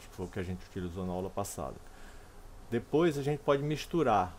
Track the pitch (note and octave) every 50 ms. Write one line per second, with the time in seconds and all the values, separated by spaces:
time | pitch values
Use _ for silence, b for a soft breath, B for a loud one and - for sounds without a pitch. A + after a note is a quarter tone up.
0 | - - - - F#2 E2+ - G2+ F2+ F2+ F#2 F2+ - - - G2 F2+ F2 E2 G2
1 | F#2 F2+ F2 F#2 F#2 F#2+ - G2 G2+ - - - D2+ C2 - - - B B B
2 | B B B B B B B B B - - - - - A#2 A#2 - - - D3
3 | F3 E3+ C#3 C#3+ C3+ C#3+ D3+ C#3+ - - C#3+ C#3 C#3+ D3 D#3 C3+ - - - E3+
4 | D3 B2 G#2+ G2 F#2 F2+ -